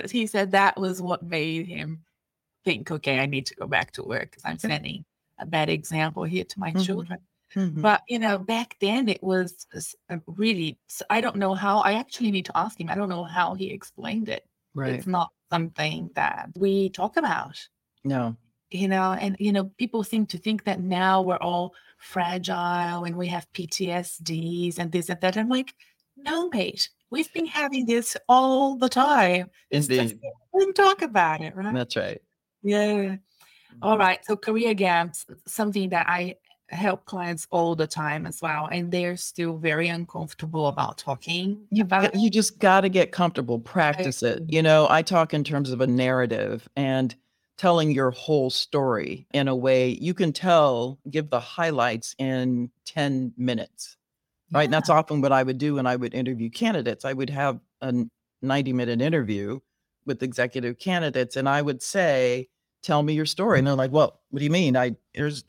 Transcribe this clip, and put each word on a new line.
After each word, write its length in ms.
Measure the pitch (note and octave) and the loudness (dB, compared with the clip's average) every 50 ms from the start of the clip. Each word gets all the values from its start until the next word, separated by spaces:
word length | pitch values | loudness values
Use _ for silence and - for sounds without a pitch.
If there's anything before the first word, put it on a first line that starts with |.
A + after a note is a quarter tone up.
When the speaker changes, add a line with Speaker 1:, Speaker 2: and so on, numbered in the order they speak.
| - G3 | -8 -4
Speaker 1:
he 160 | A#3+ A#3+ A3 | -4 -4 -2
said 260 | G#3+ - G3+ G3+ F#3+ | -2 0 -2 0 2
that 260 | F#3+ G3 G3 G3 - - | 4 4 4 4 2 0
was 240 | G3 F#3 F#3 F#3 | -4 -4 -4 -4
what 200 | F3+ F3 F3 - | -4 -4 -6 -6
made 440 | E3+ E3+ E3+ D#3+ D3+ D#3+ D#3+ E3 E3 | -6 -6 -4 -4 -2 -2 -4 -6 -6
him 380 | E3+ E3 D3+ D#3 D3+ D#3+ D#3+ - _ _ _ _ _ _ _ _ _ _ _ - | -8 -10 -10 -8 -8 -10 -12 -14 _ _ _ _ _ _ _ _ _ _ _ -2
think, 260 | G3 E3+ - - - | -2 -2 -2 -4 -6
"Okay, 280 | E3 D3 - C#3+ C3+ B2+ | -8 -4 -2 0 0 0
I 80 | C3+ | 0
need 200 | C#3+ C#3 C3+ A#2+ | 0 -2 -4 -6
to 80 | - - | -6 -10
go 100 | - F2+ | -10 -8
back 240 | - - - F#2 - - | -2 -2 -2 -2 -2 -8
to 80 | - - | -12 -8
work 280 | - A2+ - - - | -6 -6 -6 -6 -8
'cause 100 | _ - - | _ -12 -10
I'm 100 | D#3+ D#3+ | -10 -10
Speaker 2:
Okay. 140 | D#3+ - - | -6 -6 -4
Speaker 1:
setting 360 | D3+ - - - - - - _ _ _ _ _ _ - | -4 -4 -6 -10 -12 -12 -14 _ _ _ _ _ _ -16
a 80 | - | -10
bad 220 | D3+ E3 D#3 D3+ D3+ | -4 0 0 0 0
example 540 | D#3+ D#3 D3+ - E3 D#3 D#3 D#3 D#3 F#3 F3+ | -2 -4 -4 -4 -2 -2 -2 -2 -2 -4 -6
here 200 | E3 F3+ F#3 F3+ | -4 -4 -4 -6
to 160 | - - G3 | -6 -8 -8
my 100 | F#3 E3 | -8 -4
Speaker 2:
Mm-hmm. 120 | D#3+ F#3 | -2 -2
Speaker 1:
children." 360 | F#3 F#3 G3 F3 E3+ E3+ F#3 F3+ _ _ _ _ _ _ - | 0 0 -2 -6 -6 -8 -12 -14 _ _ _ _ _ _ -4
Speaker 2:
Mm-hmm. 260 | G3 F#3+ F3 D3+ D#3 | -2 -2 -2 -2 2
Speaker 1:
But, 200 | D#3 G#3+ G#3 - - - | 4 4 4 4 0 -4
you 100 | A#3+ A#3 | -4 -2
know, 200 | A3+ G#3+ G3+ F#3 | 0 0 -2 -2
back 380 | F#3+ G#3 A3+ A3+ A#3+ - - - | -2 -4 -4 -4 -4 -6 -6 -2
then 280 | G3+ G3 A3 B3+ C4+ G#3+ | -2 0 0 0 0 0
it 140 | F#3 - | -2 -2
was 440 | - F#3+ F#3 F#3 F3+ F3 - - - _ - | -2 0 0 0 0 -2 -6 -14 -20 _ -14
s-, 200 | F3 D#3+ - - _ _ - | -12 -12 -12 -14 _ _ -12
a 120 | F3 E3 - | -12 -12 -12
really, 520 | - E3 F#3+ G#3+ A3+ A3 F3+ D#3+ D#3 B2 _ _ - | -10 -6 -2 0 0 0 0 -2 -6 -6 _ _ -16
s-, 140 | - - - - | -14 -10 -4 0
I 100 | G#3 A3+ | 0 0
don't 160 | A3+ A#3 - | 0 -2 -2
know 180 | G3+ G3+ F#3+ F#3+ | 0 0 0 0
how, 260 | F#3+ G3+ G3+ G3+ G#3+ | 0 0 2 2 4
I 140 | - G3 G#3 | 4 2 2
actually 360 | A3 B3+ - - - B3 G#3+ | 0 -4 -6 -6 -2 -2 0
need 160 | G3 F#3+ - | 0 0 -2
to 100 | - - | -2 -2
ask 240 | E3 F3+ A3 - - | -2 -2 -2 -4 -8
him. 80 | E3+ E3 | -6 -4
I 60 | - | -4
don't 160 | G3 G3+ F#3+ | -4 -2 -4
know 140 | F3+ E3+ F3 | -4 -6 -6
how 300 | E3 E3 F3+ F3 E3+ F#3 | -4 -2 -2 -2 -2 -2
he 160 | F#3 F#3+ G3 | -6 -8 -8
explained 560 | - G3+ - - - - - - G#3+ A3+ G#3+ - | -8 -12 -16 -18 -16 -12 -8 -6 -4 -4 -4 -4
it. 160 | - - _ _ _ _ _ _ - | -6 -8 _ _ _ _ _ _ -8
Speaker 2:
Right. 200 | C#3+ C3+ C3 B2 | -6 -4 -4 -4
Speaker 1:
It's 120 | B2+ - | -4 -4
not 260 | F#3+ F3+ F3 E3 - _ _ _ - | -2 -2 -2 -2 -2 _ _ _ -4
something 600 | - E3+ E3 E3 - - D3+ D#3 D#3+ D#3+ E3 E3+ - | -2 -2 -2 -4 -4 -4 -4 -4 -4 -6 -10 -6 -2
that 340 | D#3 D3+ D3 - - - - - | 0 0 0 0 -4 -10 -10 -4
we 320 | F3 G3 G3 G3 G3 G3 F#3 | -2 0 2 2 2 0 -2
talk 300 | F#3+ - F3+ A3 - E4 | -2 -4 -4 -2 -2 -2
about. 400 | D#4+ A3 E3 - A#2+ C#3+ - - - _ _ _ _ _ _ _ - | 0 0 -2 -2 -6 -8 -12 -18 -20 _ _ _ _ _ _ _ -4
Speaker 2:
No. 320 | C#3 C#3 C3 A#2+ A#2 A2+ - _ _ _ _ _ - | -2 -2 0 -2 -2 -4 -8 _ _ _ _ _ -10
Speaker 1:
You 180 | - F3+ G3 F#3+ | -4 -2 0 0
know, 240 | F#3+ F#3+ F#3 F#3 | 2 2 2 0
and, 240 | F#3 F#3 G3+ G3+ F#3+ - | 0 -2 -4 -4 -4 -2
you 140 | G#3 G#3 | 0 2
know, 120 | G3+ G3 G3 F#3+ _ | 2 2 0 -2 _
people 260 | - B3 A3+ - A3+ | -6 -6 -2 -2 -4
seem 220 | G3+ - - A3 G#3+ | -4 -2 0 -2 -2
to 120 | - - E3+ | -2 -4 -6
think 260 | - G#3+ A3 G#3 - | -4 -4 -4 -2 -2
that 160 | G#3 F#3 F3+ | -4 -4 -2
now 400 | F3+ F#3 F#3 F3+ F#3 F#3+ F#3+ F#3+ | -2 -2 0 2 4 4 4 4
we're 160 | F#3 F#3 F3+ | 2 2 -2
all 380 | - - F3 F3 F3 F3+ F#3 - - _ _ _ _ | -2 -2 -2 -2 -2 -4 -4 -8 -18 _ _ _ _
fragile 1080 | - - - F#3+ F3 F3 F3+ F#3 F3 F3+ F#3 F3 F3 F3 F3 F3 E3+ F3 E3+ F3 F3 | -16 -8 -4 -4 -2 -2 -4 -6 -4 -4 -4 -2 -2 -2 -2 -2 -2 -4 -4 -6 -6
and 120 | F3 E3+ | -6 -6
we 100 | F3+ F3+ | -6 -6
have 260 | F3 F3 F3 - _ | -4 -6 -8 -8 _
P 140 | - - F3 | -12 -10 -10
T 240 | D#3 - - F#3+ F3 | -6 -6 -4 -4 -2
S 260 | E3+ F3+ F3 - - - | -2 -4 -4 -6 -10 -10
Ds 600 | E3 E3 D#3+ D#3+ E3 E3 F3 F3 F3 F3 E3+ - | -8 -6 -4 -4 -4 -4 -4 -2 -2 -2 -2 -4
and 120 | F3 E3 | -4 -2
this 180 | D#3+ F3 E3 - | -2 -2 -2 -2
and 100 | F3 E3+ | -4 0
that. 160 | F#3 F#3 F#3 | 0 0 0
I'm 140 | G#3+ A3 A#3 | 0 0 0
like, 240 | B3+ B3+ C4+ - - _ _ _ _ _ _ _ _ | 0 0 -2 -4 -10 _ _ _ _ _ _ _ _
"No, 320 | C4+ C#4 D4 D#4+ E4 F4 F4 | -10 -6 -4 -2 -2 -2 -2
mate, 400 | C#4+ G#3+ F3+ F#3 G3+ - - - _ _ _ - | -2 -2 -2 -2 -2 -4 -6 -6 _ _ _ -8
we've 200 | A#3 D4+ D#4+ - - | -4 -4 -4 -4 -4
been 100 | E4+ E4 | -6 -6
having 400 | D#4+ - D4 D4 C#4 C#4 C4+ A#3+ | -4 -2 -2 -2 -2 -2 -2 0
this 320 | A3+ A#3 A#3+ A3+ - - - - - | 2 2 0 0 -2 -6 -4 2 6
all 460 | B3 B3+ C4 C4 C4 B3+ C#4 C4+ C#4 | 6 6 6 6 4 4 2 2 2
the 120 | A#3+ C4 B3+ | 2 0 2
time. 640 | - B3 C4 C#4+ D4 B3 G3+ F3 F3+ F#3 F3+ - _ _ _ - | 4 4 4 6 6 6 6 6 4 2 -2 -4 _ _ _ -2
It's 180 | - C#3+ D3+ B2+ | 0 0 2 4
just 260 | B2+ B2+ A#2+ A2+ - | 2 2 2 0 -2
Speaker 2:
Indeed. 60 | - - - - _ _ _ - | -6 -12 -12 -12 _ _ _ 2
Speaker 1:
we 60 | F#4+ G4 | 2 2
don't 100 | G4 F#4+ | 2 4
talk 280 | - G4+ F#4+ G4+ G4+ | 4 6 6 6 4
about 400 | E4+ C#4 G#3+ G3 F3 D#3+ D#3 D#3 | 0 0 2 2 2 2 0 -4
it, 120 | D#3+ D#3 - | -6 -10 -8
right?" 200 | F#3 F#3+ G#3 A3+ | -8 -6 -4 -2
Speaker 2:
That's 220 | B2+ A#2+ - - | -2 -4 -2 -4
right. 260 | A2 F#2+ F#2+ G#2 - _ _ _ _ _ _ _ _ | -4 -4 -4 -6 -10 _ _ _ _ _ _ _ _
Speaker 1:
Yeah. 540 | - G3+ G3+ G#3 G#3 G#3 G#3 G3+ G3 F#3+ G3 G3 _ _ _ _ - _ _ _ _ _ - A#2+ | -2 0 2 2 2 2 0 0 -2 -4 -6 -8 _ _ _ _ -20 _ _ _ _ _ -12 -4
All 100 | - G#3 | 0 2
Speaker 2:
Mm-hmm. 80 | A3 G#3+ | 4 6
Speaker 1:
right. 240 | G3 F#3 F3+ - - | 6 4 4 2 -2
So 120 | - G#3 | -4 -4
career 360 | G3+ - - G#3+ A3+ A#3 A#3 | -4 -2 -2 0 0 2 2
gaps, 540 | A3 F#3+ G3+ F#3 F3 E3+ E3+ F3 - - - - - - - | 2 2 4 4 4 4 2 0 -4 -12 -14 -14 -18 -20 -14
something 440 | - - - G#3+ G#3 G3 G3+ F#3+ F#3 | -10 -4 -2 -2 -2 0 -2 -2 0
that 160 | F3+ E3+ E3 - | 0 0 2 2
I 280 | F3 F3+ F3+ F#3 - _ _ _ _ _ _ - | 0 -2 -2 -4 -8 _ _ _ _ _ _ -12
help 340 | - E3+ G3+ G3+ F#3 G#3 _ | -6 -2 0 0 0 -2 _
clients 420 | - - F#3 F3 F3 E3+ D#3+ - - | -10 -8 -6 -6 -6 -6 -8 -8 -2
all 240 | - F3 E3+ E3+ E3+ | 0 2 2 2 2
the 120 | D#3+ D#3 | 0 -2
time 380 | D3+ - E3 D3+ D3 D3 D#3 D#3+ | -2 -2 -6 -4 -4 -4 -6 -6
as 160 | D#3 D3+ - | -10 -10 -6
well. 260 | E3 D#3+ D#3 D3+ D#3 D#3 | -4 -4 -4 -4 -4 -4
And 180 | - F3 F3 F3 | -4 -4 -4 -2
they're 280 | F3+ F3+ F3 F3 F3+ F3+ | -2 -2 -2 -2 -4 -6
still 400 | - - - - E3+ E3 E3 D#3 | -8 -10 -6 -4 -4 -4 -4 -2
very 300 | D#3+ D#3+ D3+ D#3 E3+ E3+ | 0 0 0 2 0 -2
uncomfortable 800 | E3+ E3+ E3+ - - E3 D#3 D3+ - - D#3 D#3 D#3+ D#3 D3+ C#3+ | -2 -4 -8 -8 -8 -10 -10 -10 -10 -10 -10 -6 -2 0 0 0
about 280 | C#3 D3 C3 A2 - | 0 -2 -4 -4 -4
talking 720 | - - C#3+ C3+ B2+ - E3 E3+ F3 F#3 G3 G#3 G#3 G#3 - | -8 -6 -8 -8 -8 -6 -6 -6 -4 -2 -4 -4 -6 -6 -2
Speaker 2:
You 120 | G3+ G#3+ | 2 2
Speaker 1:
about 320 | G#3+ F3+ F#3+ G3 G3 G#3 - | 2 4 4 4 2 2 2
Speaker 2:
g-, 60 | G3+ | 4
you 60 | A3 A3 | 2 4
Speaker 1:
it. 40 | |
Speaker 2:
just 260 | F#3+ A3 G3+ - - - | 4 4 2 2 0 2
gotta 300 | - F#3+ F#3+ F#3+ F#3 F#3+ | 4 6 6 6 6 4
get 240 | F#3 F#3 E3 - | 4 4 4 2
comfortable, 460 | - - F3+ E3+ - C#3 B2 A#2 A#2+ A#2 | 2 0 0 0 0 -2 -2 -2 -2 -4
practice 640 | A#2 - - F#3+ D#3+ D3 D3 D#3 F#3 F3+ - - | -4 -2 0 2 2 2 2 0 -2 -4 -2 0
it. 180 | A#2+ A#2+ - - | -2 -2 -2 -2
Speaker 1:
Right. 120 | E3 D#3+ | -2 0
Speaker 2:
You 100 | D#3+ D#3+ | 2 4
know, 240 | D#3+ D#3+ D#3 D#3 D3+ - | 6 8 8 8 8 8
I 140 | - D#3+ | 6 4
talk 320 | D#3+ - F#3+ E3+ D#3+ - - | 4 4 2 2 2 2 2
in 100 | D3+ C#3+ | -2 0
terms 260 | - D#3 C#3 C#3+ C3 | 0 0 -2 -2 -2
of 120 | B2+ A#2+ | 0 0
a 40 | C3 | 2
narrative 800 | B2+ B2 B2+ B2+ B2+ C3 B2+ B2+ A2+ A#2 G#2 G#2 G#2 A2 A#2 - - - | 2 4 2 2 2 2 2 2 0 0 -2 -2 -4 -4 -6 -10 -10 -6
and 400 | C3+ C#3+ C3+ C3 C3 C3 A#2+ - _ _ _ _ _ _ _ _ - | -2 -2 0 2 0 0 -2 -4 _ _ _ _ _ _ _ _ 0
telling 320 | - F3+ E3+ E3 D#3 D#3 | 2 4 4 4 4 2
your 200 | C#3 C3+ C3+ B2+ | 2 2 2 0
whole 380 | B2+ - - - D#3 D3 C3 B2+ | 0 -2 -2 0 0 2 2 0
story 800 | - - - - - D3 C3+ C3 A#2 G#2 D2 C2 D#2+ C3 - _ - | -2 -4 -4 -2 0 0 2 2 0 0 -2 -4 -8 -10 -10 _ -2
in 140 | C#3 C#3 C3+ | 0 0 2
a 60 | C3 | 0
way 360 | B2+ B2 C3 C3 B2+ B2+ B2+ | 0 2 4 4 4 4 2
you 240 | A#2+ - - E3+ F3+ | 0 -2 -2 -2 0
can 180 | - F#3+ D#3+ | 2 0 0
tell, 640 | C#3+ - - F#3 F3 E3 D3+ C#3 B2+ A#2 A#2+ C3 C3+ - - C#3+ | 0 0 2 4 6 6 6 6 4 2 -2 -4 -6 -10 -12 -6
give 180 | C#3 D#3 D3+ D3 | -4 -2 2 2
the 120 | C3 A#2+ | 2 2
highlights 720 | A2+ - - - E3 E3 D3+ B2+ A#2+ A#2+ A2+ A2+ - - - - | 2 -2 -4 -2 -2 0 2 2 2 2 2 -2 -6 -8 -8 -4
in 520 | C3+ C3 C3 B2+ B2+ B2+ B2 A#2+ A#2+ A#2+ _ _ - | -4 -2 -2 0 0 0 0 0 -2 -4 _ _ -16
ten 480 | - - D#3+ C#3+ C#3+ C3+ C3 C3 A#2+ A#2 | -8 -4 -2 -2 0 0 -2 -4 -4 -4
minutes, 640 | B2 B2 B2+ A#2+ A2 - - _ - - - - _ _ _ _ _ _ _ _ _ _ - | -2 -2 -2 -2 -2 -4 -8 _ -18 -18 -18 -18 _ _ _ _ _ _ _ _ _ _ -2
right? 140 | E3 C#3+ D3+ | 2 2 2
And 80 | B2 | 4
that's 160 | D3 D#3 D3+ - | 2 2 4 4
Speaker 1:
Yeah. 60 | D#3+ | 4
Speaker 2:
often 240 | D#3 D#3 - D3+ D3 | 4 4 2 0 0
what 120 | C3+ C#3 | 2 4
I 100 | C3+ C3+ | 4 4
would 160 | C3 C3 C3 B2+ | 4 2 0 -2
do 160 | D3 D3+ C#3+ | 0 0 0
when 120 | C3+ B2+ | 0 0
I 100 | B2 B2+ | 0 0
would 180 | B2 B2 A#2 - | 0 -2 -4 -4
interview 340 | B2+ B2+ B2+ C3 A2+ A2+ A#2 | -4 -4 -2 -4 -4 -4 -6
candidates. 560 | A#2 - A#3 A3+ G#3+ D#3+ A2+ B2 A2 - - | -4 -2 0 0 0 0 -2 -2 -4 -4 -6
I 80 | C3+ | -6
would 160 | C3+ C3 C3+ B2+ | -4 -4 -4 -4
have 320 | C#3+ C#3 C#3+ C#3 B2 - _ _ _ - | -2 -2 0 -2 -2 -4 _ _ _ -8
a 100 | C3+ C3 B2 B2 A2+ A#2 _ _ _ _ _ - | -4 -2 0 0 -2 -4 _ _ _ _ _ -8
ninety-minute 600 | - C3+ C3+ C#3+ C3+ C3+ B2+ B2+ B2 A#2 A#2 A#2 | -2 0 0 0 0 0 0 -2 0 0 0 0
interview 580 | C3 D#3 E3 D#3 B2 G#2 G#2+ G2 G2+ G#2 B2 C3+ _ _ _ _ _ _ _ _ - | 2 2 2 0 0 0 -2 -4 -4 -6 -8 -10 _ _ _ _ _ _ _ _ -6
with 160 | C#3+ C3 - | -6 -6 -4
executive 560 | C3 C3 A#2 - B2 A#2+ - C3 A#2+ A#2+ B2 - | -4 -6 -2 -2 -2 -2 -2 -4 -4 -4 -6 -4
candidates, 580 | - F#3+ F3+ F3 E3 D3 B2+ C3 B2 A#2+ - | -4 -2 -2 0 0 0 0 0 -2 -2 -2
and 120 | C#3 C3 C3+ | -2 0 2
I 120 | C#3 D3 | 2 2
would 200 | D3 D3 C3+ A#2+ | 0 -2 -4 -4
say, 640 | - - - G3 F3+ D#3+ C#3 C3 B2+ B2 B2 C3 C3 _ _ _ _ _ _ _ | -6 -4 0 2 2 4 4 4 2 2 0 -2 -4 _ _ _ _ _ _ _
"Tell 200 | - - D#3 D3 D3 | -2 0 2 2 2
me 80 | D3+ | 2
your 140 | D#3 D3+ D#3 | 2 0 0
story." 320 | D3 - - F#3+ A3+ F#3+ C3+ | -2 -2 -2 2 4 4 4
And 80 | C3+ C#3+ | 4 4
they're 60 | C#3 | 2
like, 160 | C3 C3 C3 | 2 0 2
"Well, 280 | C3 D#3 C#3+ - - _ _ - | 4 4 4 4 2 _ _ -8
what 80 | - C#3+ | -6 -2
do 40 | D3 | 0
you 60 | D3 | 2
mean? 260 | D#3+ F#3 F3+ C#3 B2+ | 2 4 4 4 4
I, 200 | B2+ B2+ B2 A2+ - _ _ - | 4 2 2 -2 -6 _ _ -6
there's, 300 | - D3 D3+ D3 C3 - | -4 -4 -4 -4 -6 -10